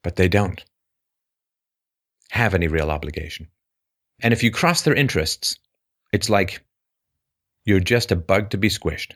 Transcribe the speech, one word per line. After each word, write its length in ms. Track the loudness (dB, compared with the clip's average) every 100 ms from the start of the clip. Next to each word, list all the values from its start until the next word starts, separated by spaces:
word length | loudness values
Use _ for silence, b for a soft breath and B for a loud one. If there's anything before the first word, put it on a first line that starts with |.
But 140 | -6 2
they 120 | 4
don't 340 | 4 0 -6 -16 _ _ _ _ _ _ _ _ _ _ _ _ _ _ _ _
have 240 | -2 0
any 140 | 2 0
real 220 | 0 -2
obligation. 580 | -4 -6 -10 -12 -14 -18 _ _ _ _ _ _ _
And 100 | 0
if 100 | 2
you 80 | 2
cross 320 | 2 0 2
their 120 | 2
interests, 640 | 2 2 0 -2 -4 -8 -8 _ _ _ _ _
it's 180 | -4 2
like 320 | 0 0 -6 _ _ _ _ _ _ _ _ _ _
you're 160 | 0 2
just 320 | 4 0 2
a 40 | -2
bug 340 | 2 0 0
to 80 | -2
be 100 | -2
squished. 440 | -2 -6 -6 -14